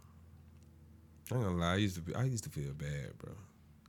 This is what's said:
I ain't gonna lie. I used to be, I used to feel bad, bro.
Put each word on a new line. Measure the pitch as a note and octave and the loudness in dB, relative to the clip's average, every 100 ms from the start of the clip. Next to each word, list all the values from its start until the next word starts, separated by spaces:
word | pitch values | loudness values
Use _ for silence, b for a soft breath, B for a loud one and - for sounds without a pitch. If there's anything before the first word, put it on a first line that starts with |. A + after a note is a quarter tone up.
| - - - - - - - - - - - - - | -20 -20 -20 -20 -20 -20 -20 -20 -20 -20 -20 -12 -2
I | B2 | 2
ain't | G2 | 4
gonna | F2 | 4
lie. | E2+ | 4
I | F#2+ | 6
used | G2+ F2 | 4 2
to | |
be, | E2 | -2
I | - C3 | 0 0
used | A#2 | 0
to | - | -4
feel | - C#2 | -4 -4
bad, | C#2+ D2 C#2+ G#1+ - | -4 -4 -4 -6 -10
bro. | - - - - - - | -12 -12 -16 -20 -20 -20